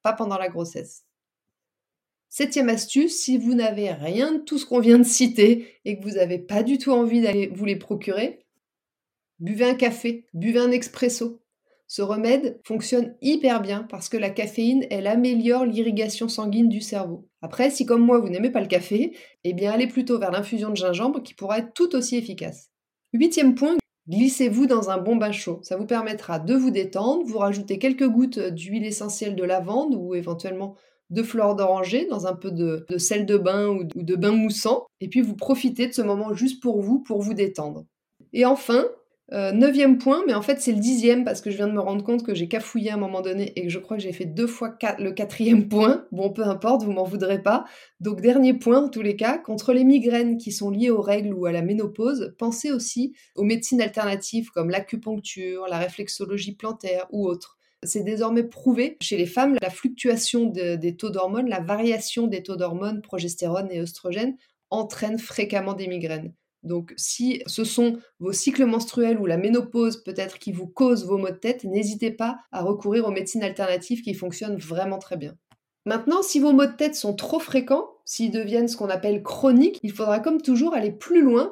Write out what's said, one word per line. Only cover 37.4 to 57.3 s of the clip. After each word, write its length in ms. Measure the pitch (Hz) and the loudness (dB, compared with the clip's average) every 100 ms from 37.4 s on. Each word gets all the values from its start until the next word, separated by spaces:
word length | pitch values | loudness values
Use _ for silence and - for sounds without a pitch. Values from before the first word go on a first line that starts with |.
| 196 175 151 156 160 _ _ _ _ | -2 -2 -8 -10 -16 _ _ _ _
Et 140 | 220 247 | 2 4
enfin, 400 | 269 - 240 403 - _ _ - | 2 2 2 2 -4 _ _ -10
euh, 220 | 202 196 | -4 2
neuvième 460 | 202 277 277 277 254 | 6 6 8 6 6
point, 220 | 262 311 381 | 4 2 2
mais 60 | |
en 80 | 214 | 0
fait 180 | 214 277 | 0 0
c'est 140 | - | 0
le 80 | 208 | 0
dixième 420 | 226 254 233 247 | 2 4 4 4
parce 160 | 254 - | 2 -4
que 100 | 214 | -6
je 60 | 202 | -2
viens 140 | 202 | -2
de 40 | |
me 60 | 208 | 0
rendre 240 | 185 202 | -2 -2
compte 200 | 202 233 | 0 -2
que 120 | 233 180 | -2 -4
j'ai 140 | 170 | -4
cafouillé 420 | 220 220 233 208 | -4 -4 -4 -4
à 40 | 208 | -4
un 20 | |
moment 240 | 196 190 | -4 -4
donné 320 | 185 190 202 - | -4 -4 -4 -6
et 80 | |
que 60 | 175 | -6
je 100 | 175 | -6
crois 160 | - 214 | -6 -8
que 80 | |
j'ai 80 | 190 | -6
fait 140 | 175 175 | -6 -6
deux 220 | 160 233 | -4 -4
fois 220 | - 226 | -4 -10
qua-, 280 | - 220 - | -6 -6 -4
le 140 | 190 | -4
quatrième 560 | 185 202 - 220 226 202 | -4 -6 0 6 6 6
point. 360 | 208 214 339 - | 4 4 4 0
Bon, 180 | 180 196 | -4 -4
peu 140 | 202 | -2
importe, 400 | 208 190 220 254 | -2 0 2 2
vous 80 | 208 | 2
m'en 140 | 185 185 | -2 -2
voudrez 360 | 196 185 196 | -2 -2 0
pas. 220 | 180 147 - - - - | 2 0 -2 -16 -20 -10
Donc 180 | 190 190 | -6 0
dernier 340 | 226 262 254 | 4 6 6
point, 300 | - 233 254 | 4 4 4
en 60 | 285 | 4
tous 120 | 220 | -2
les 140 | 208 202 | -2 0
cas, 220 | 220 320 | 0 -2
contre 340 | - 220 - | -4 -4 2
les 140 | 254 262 | 4 6
migraines 520 | 277 233 233 240 233 | 6 4 2 0 -2
qui 140 | 214 | -6
sont 180 | 202 202 | -6 -4
liées 200 | 196 247 | 0 2
aux 120 | 220 | 2
règles 320 | 196 208 208 | 2 0 0
ou 120 | 185 175 | -2 -2
à 80 | |
la 80 | 170 | -2
ménopause, 760 | 170 208 208 208 233 277 180 - | 0 -2 -4 -2 -2 -2 -6 -6
pensez 320 | 233 233 294 | -6 -4 -4
aussi 460 | 254 233 240 254 - _ - | -4 -4 -4 -6 -8 _ -4
aux 80 | |
médecines 380 | 202 226 - 247 | -2 -2 0 0
alternatives 680 | 214 220 208 196 - 226 226 | 0 -2 -2 -4 -4 -6 -4
comme 180 | 175 170 | -4 -2
l'acupuncture, 960 | 185 196 226 220 214 208 190 185 185 185 | -2 -4 -8 -8 -8 -10 -10 -8 -8 -6
la 100 | 170 | -4
réflexologie 760 | 175 - 175 - 190 202 190 202 | -6 -6 -10 -10 -6 -6 -8 -8
plantaire 520 | 220 226 190 180 - | -10 -8 -4 -4 -4
ou 140 | 208 | -4
autres. 320 | 190 | -2